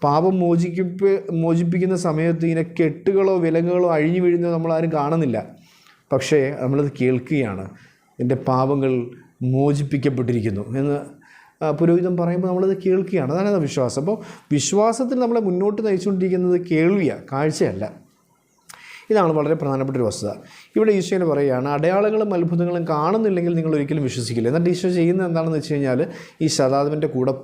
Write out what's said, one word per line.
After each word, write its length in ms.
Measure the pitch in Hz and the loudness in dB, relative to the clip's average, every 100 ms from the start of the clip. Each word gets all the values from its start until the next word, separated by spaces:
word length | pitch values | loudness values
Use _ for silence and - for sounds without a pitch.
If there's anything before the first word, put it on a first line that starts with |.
പാപം 320 | 143 147 180 185 | 0 2 2 2
മോചിക്കപ്പെ-, 840 | 175 170 175 170 185 185 196 196 196 | 2 2 0 -2 -4 0 0 0 -2
മോചിപ്പിക്കുന്ന 640 | 165 165 165 175 180 185 185 | -2 2 2 2 0 0 0
സമയത്ത് 480 | 180 156 165 165 165 | 0 0 0 0 0
ഇങ്ങനെ 180 | 165 165 | 0 -2
കെട്ടുകളോ 600 | - 160 143 190 196 196 190 | 0 0 0 0 2 2 2
വിലങ്ങുകളോ 520 | 165 165 170 180 180 | 2 2 2 2 2
അഴിഞ്ഞു 320 | 160 156 180 | 2 2 2
വീഴുന്നതോ 300 | 175 175 170 | 2 2 0
നമ്മളാരും 380 | 165 165 160 165 | 0 0 0 0
കാണുന്നില്ല, 460 | 156 143 165 147 113 95 - _ _ _ _ _ | 0 0 0 0 -2 -6 -16 _ _ _ _ _
പക്ഷേ 300 | 131 135 151 135 147 | -2 2 2 2 -2
നമ്മളത് 300 | 127 139 143 | -2 0 -2
കേൾക്കുകയാണ്. 720 | 135 127 127 127 160 120 95 95 - - _ _ - | 0 0 0 0 -2 -2 -4 -10 -16 -20 _ _ -6
"എൻ്റെ 180 | 123 127 131 | -2 -2 0
പാപങ്ങൾ 440 | 127 135 143 135 127 120 - - _ 127 | 0 2 0 0 -2 -4 -12 -20 _ -2
മോചിപ്പിക്കപ്പെട്ടിരിക്കുന്നു" 1120 | 131 143 143 139 147 131 131 123 120 110 98 104 127 | 0 2 0 -2 -2 -2 -2 -2 -2 -2 -4 -6 -4
എന്ന്, 200 | 143 143 - - _ - - _ | -2 -2 -6 -18 _ -20 -20 _
ആ, 100 | 156 | -4
പുരോഹിതൻ 460 | 147 165 170 180 175 | 0 4 4 2 0
പറയുമ്പോൾ 320 | 175 180 185 | 0 0 0
നമ്മളത് 260 | 180 190 190 | 0 0 0
കേൾക്കുകയാണ്. 540 | 190 185 180 185 131 | 0 0 0 -2 0
അതാണ് 300 | 165 202 202 | 0 0 0
വിശ്വാസം. 380 | 143 147 123 - | 0 0 -2 0
അപ്പോൾ 160 | 156 214 - - _ | -2 -4 -6 -20 _
വിശ്വാസത്തിൽ 640 | 147 - 196 214 226 247 254 | 0 2 2 2 2 -2 0
നമ്മളെ 220 | 240 233 | 0 0
മുന്നോട്ട് 400 | 202 180 196 208 | 0 0 0 0
നയിച്ചുകൊണ്ടിരിക്കുന്നത് 760 | 220 190 196 190 185 185 180 175 175 | -2 0 0 0 0 2 2 0 2
കേൾവിയാണ്, 580 | 160 165 202 151 104 - | 2 4 4 0 -2 -6
കാഴ്ചയല്ല. 540 | 135 156 147 143 95 107 - - _ _ _ _ _ _ - - - - | -2 -2 0 0 0 -8 -10 -20 _ _ _ _ _ _ -20 -20 -20 0
ഇതാണ് 220 | 214 175 | 2 4
വളരെ 220 | 156 147 | 2 0
പ്രധാനപ്പെട്ട 420 | 160 147 135 135 135 | 0 0 -2 -2 0
ഒരു 80 | 113 | -2
വസ്തുത. 220 | - 104 107 - - - | -2 -6 -8 -14 -20 -6
ഇവിടെ 200 | 214 220 | 0 2
ഈശോ 200 | 202 180 | 2 0
ഇങ്ങനെ 140 | 190 170 | -2 0
പറയുകയാണ്, 380 | 143 143 127 135 | 0 0 0 -2
"അടയാളങ്ങളും 600 | 143 165 190 208 220 208 | 0 0 2 0 0 0
അത്ഭുതങ്ങളും 500 | 185 170 170 170 175 170 | 0 0 0 -2 -2 -2
കാണുന്നില്ലെങ്കിൽ 640 | 151 160 220 220 185 170 | 0 0 2 0 0 0
നിങ്ങൾ 180 | 170 160 | 0 0
ഒരിക്കലും 280 | 151 143 151 | 0 0 -2
വിശ്വസിക്കില്ല." 460 | 135 131 113 117 113 | -2 -4 -4 -2 0
എന്നിട്ട് 220 | 156 170 | 2 0
ഈശോ 180 | 180 185 | 0 0
ചെയ്യുന്നത് 360 | 180 165 185 185 | 2 2 2 0
എന്താണെന്ന് 300 | 170 165 156 | -2 -2 -2
വെച്ച് 140 | - | -2
കഴിഞ്ഞാൽ 280 | 147 139 127 156 - - - | -2 0 0 -2 -6 -18 -4
ഈ 60 | 156 | -2
ശതാധിപൻ്റെ 600 | - 131 139 147 151 151 | 2 2 2 0 -2 -2
കൂടെ 240 | 127 127 131 | 0 -2 -2